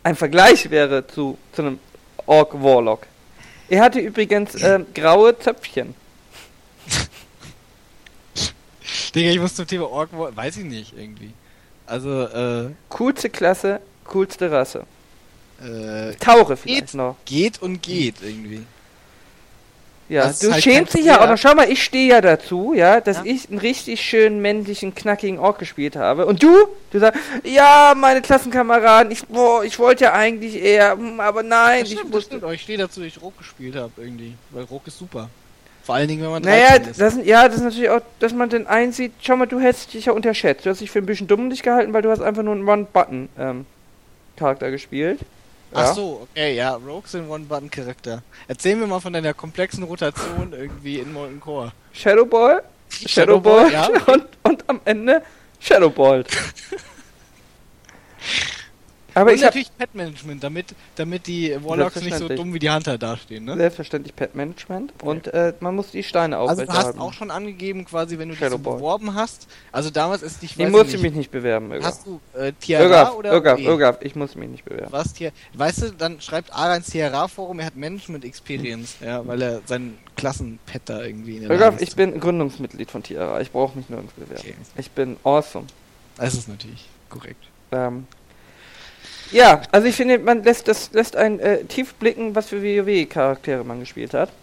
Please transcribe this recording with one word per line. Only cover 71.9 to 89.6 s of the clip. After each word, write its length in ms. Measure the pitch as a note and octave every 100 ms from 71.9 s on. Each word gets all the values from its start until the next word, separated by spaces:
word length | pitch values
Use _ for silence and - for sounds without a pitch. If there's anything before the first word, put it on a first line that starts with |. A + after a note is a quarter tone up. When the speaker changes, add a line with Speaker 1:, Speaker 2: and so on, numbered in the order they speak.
| F3 -
Speaker 2:
du, 160 | E3+ _ B2+
äh, 160 | C3+ D3
Tiara 260 | - D3+ F3+
Speaker 1:
Ögaf, 300 | F3 A#3+ A3
Speaker 2:
oder 180 | G#3
Speaker 1:
Ögaf, 260 | E3+ D3+ C3
Speaker 2:
E? 60 | C3+
Speaker 1:
Ögaf, 320 | D#3+ C3+ A#2+
ich 140 | C#3 D3
muss 200 | C#3+ -
mich 140 | A#2+
nicht 160 | B2 -
bewerben. 260 | - -
Speaker 2:
Was 220 | C#3 D#3+
Tier-, 180 | - E3 - - -
weißt 260 | D3+ -
du, 100 | A#3
dann 280 | F3 E3 D#3
schreibt 320 | - D#3+ E3+
Ara 220 | - E3+ F3
ins 100 | E3+
Tiara-Forum, 640 | D#3+ D3+ C3+ F#3 - F#3 F3+
er 80 | D#3+
hat 100 | C3
Management 480 | E3 G3 - D3+
Experience, 760 | B2 - - C3+ B2+ A2+ A#2 -
ja, 220 | A#2 B2 A#2+
weil 160 | B2
er 200 | B2+ A#2 F#2+
seinen 320 | B2 B2 A2 _ -
Klassenpet 680 | C3+ C3 B2 A2 - B2+ -
da 160 | A2
irgendwie... 360 | A#2 G#2+ A2+ A2
In 100 | G#2+
der 100 | F3
Speaker 1:
Ögaf, 140 | A3
Speaker 2:
Hand 100 | -
Speaker 1:
ich 140 | F3+ -
bin 240 | F#3+ D#3
Gründungsmitglied 720 | E3+ F3 C#3+ C3 B2+ - A2
von 100 | A#2+
Tiara. 400 | - D#2 E2+ G#1+
Ich 80 | C3
brauch 220 | B2 C3+
mich 160 | C3 B2+
nirgends 240 | A#2 G2+
bewerben. 280 | - - -
Speaker 2:
Okay. 120 | - - A2+ -
Speaker 1:
Ich 140 | C3
bin 260 | - C3 A2+
awesome. 420 | C3+ D3 D3 - C3+ _ _ _ _ -
Speaker 2:
Das 180 | B2 B2+
ist 120 | A2+
natürlich 400 | G2+ A2 A#2 - _ _
korrekt. 340 | - - B2 _ _ _
Speaker 1:
Ähm, 340 | B2+ B2 B2 C3 _ _ _ _ _ - - - _ - - -
ja, 300 | A3 A#3+ D3+